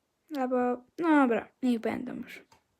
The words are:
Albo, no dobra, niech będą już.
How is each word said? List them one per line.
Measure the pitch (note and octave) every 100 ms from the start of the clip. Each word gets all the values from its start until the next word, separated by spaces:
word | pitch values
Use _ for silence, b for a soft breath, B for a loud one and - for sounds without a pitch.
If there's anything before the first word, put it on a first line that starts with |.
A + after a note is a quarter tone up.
| _ _ - D4
Albo, | B3+ B3+ B3 B3 - -
no | E4 D4
dobra, | C4+ - - _
niech | B3+ A3+
będą | A3+ - - -
już. | - - - _ _